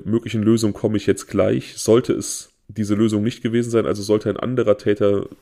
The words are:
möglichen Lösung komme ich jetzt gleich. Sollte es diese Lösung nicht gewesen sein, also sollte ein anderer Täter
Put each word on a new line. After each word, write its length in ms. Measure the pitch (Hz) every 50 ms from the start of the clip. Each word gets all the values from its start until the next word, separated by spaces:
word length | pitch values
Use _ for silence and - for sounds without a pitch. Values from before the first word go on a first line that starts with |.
| -
möglichen 400 | 101 110 117 - 104 117 110 104
Lösung 300 | 110 117 110 110 104 98
komme 240 | - - 107 107
ich 80 | 101 -
jetzt 220 | 101 98 - - -
gleich. 460 | - 98 98 104 120 135 - - -
Sollte 340 | - - 110 113 127 - -
es 380 | - - - - - - - _ _ _ _
diese 280 | - 104 110 104 101 107
Lösung 280 | 104 113 107 107 104 104
nicht 180 | 120 - -
gewesen 280 | - 113 113 120 117 117
sein, 160 | 117 110 98
also 180 | 67 104 104 98
sollte 260 | 107 104 107 - 107
ein 80 | 98
anderer 400 | - - 120 127 123 107 104 104
Täter 500 | - - 104 104 - 104 101 101 98 - - - _